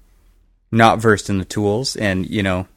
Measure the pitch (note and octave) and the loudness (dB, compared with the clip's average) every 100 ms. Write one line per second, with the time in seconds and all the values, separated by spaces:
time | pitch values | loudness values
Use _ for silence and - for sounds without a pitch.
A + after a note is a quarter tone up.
0 | _ _ _ _ _ _ _ A2+ A2+ F#2+ | _ _ _ _ _ _ _ 4 4 4
1 | A2 G2+ - G2 F2+ G#2+ G2+ G#2+ C3+ - | 2 2 0 -4 -4 -2 0 0 -4 -4
2 | G#2 F#2 - G#2 G2 F2+ F#2 | -2 -2 -4 -2 -2 -2 -6